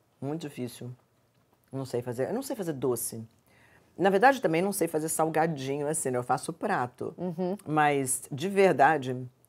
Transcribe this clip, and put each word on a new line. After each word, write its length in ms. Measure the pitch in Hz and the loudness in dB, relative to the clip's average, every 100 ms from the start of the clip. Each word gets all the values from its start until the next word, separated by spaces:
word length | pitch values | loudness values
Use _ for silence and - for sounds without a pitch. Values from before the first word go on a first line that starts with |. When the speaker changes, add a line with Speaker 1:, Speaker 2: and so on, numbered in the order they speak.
| _ _ | _ _
Speaker 1:
Muito 220 | 135 160 | -8 -8
difícil. 480 | 151 135 123 - 123 123 _ _ _ _ _ _ _ | -8 -10 -10 -10 -14 -16 _ _ _ _ _ _ _
Não 120 | 131 | -10
sei 160 | 131 120 | -4 -4
fazer. 260 | 123 117 131 | -4 -4 -2
Eu 60 | |
não 80 | 214 | -4
sei 140 | 269 254 | -6 -6
fazer 160 | 170 | -6
doce. 500 | 143 131 120 - 113 113 _ _ _ _ _ _ - | -2 -2 -2 -4 -10 -14 _ _ _ _ _ _ 0
Na 140 | 185 | 2
verdade, 300 | 190 247 269 | 6 6 4
também 220 | 180 160 | 2 0
não 100 | 196 | 0
sei 140 | 196 165 | 0 -2
fazer 200 | 160 156 | 0 -2
salgadinho 800 | - 160 156 165 147 131 143 143 | 0 0 2 0 0 -4 -4 -2
assim, 220 | 160 135 | -2 -2
né? 80 | 123 | -2
Eu 40 | |
faço 300 | 123 131 - | 0 -2 -2
prato. 600 | 160 214 175 127 - 110 - | -6 -2 -2 -2 -6 -10 -6
Speaker 2:
Uhum. 380 | 180 165 180 202 - | -8 -4 -4 -4 -2
Speaker 1:
Mas, 560 | 156 147 143 131 - - | 2 4 2 0 -4 -6
de 180 | 135 180 | -6 -2
verdade, 800 | 196 190 139 139 156 127 127 127 - | 4 6 8 6 6 0 -6 -8 -14